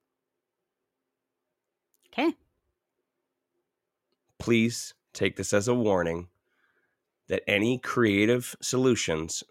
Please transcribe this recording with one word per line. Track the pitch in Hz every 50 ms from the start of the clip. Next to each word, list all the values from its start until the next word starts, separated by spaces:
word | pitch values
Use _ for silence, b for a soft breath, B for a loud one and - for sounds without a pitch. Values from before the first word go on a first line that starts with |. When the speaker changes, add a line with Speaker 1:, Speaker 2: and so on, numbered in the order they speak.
| _ _ _ _ _ _ _ _ _ _ _ _ _ _ _ _ _ _ _ _ _ _ _ _ _ _ _ _ _ _ _ _ _ _ _ _ _ _ _ _ _ _
Speaker 1:
Okay. | - - 277 339 - - _ _ _ _ _ _ _ _ _ _ _ _ _ _ _ _ _ _ _ _ _ _ _ _ _ _ _ _ _ _ _ _ _ _ _ _ _ _ _ -
Speaker 2:
Please | - 113 117 113 113 117 117 - - - - _ _ _
take | - - 113 98 -
this | - 95 -
as | - 104 98 120
a | 123
warning | 123 113 107 98 90 85 85 82 85 87 90 _ _ _ _ _ _ _ _ _ _ _ _ _ _ _ _ _ _ _ -
that | 92 95 -
any | - 101 101 107 120 127 123
creative | - - - 127 117 107 101 98 104 113 123 127 123 - - -
solutions | - - - 127 131 131 117 - - - 82 78 78 80 - - - -